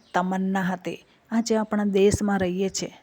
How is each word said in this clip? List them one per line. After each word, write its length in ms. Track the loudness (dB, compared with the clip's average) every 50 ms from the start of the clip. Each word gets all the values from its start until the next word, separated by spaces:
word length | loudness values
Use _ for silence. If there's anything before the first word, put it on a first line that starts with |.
| _ _ -2
તમન્ના 480 | -2 -2 0 -2 -2 -2 -2 -2 -2 -2
હતી. 420 | -2 -4 -4 -6 -8 -10 -10 -14 _ _ _ _ -6
આજે 260 | -2 -2 0 0 0
આપણા 280 | 0 0 0 -2 0 0
દેશમાં 540 | 2 4 4 4 6 4 4 0 0 0 0
રહીએ 300 | 0 0 0 -2 -2 -4
છીએ 240 | -4 -6 -8 -8 -10 -14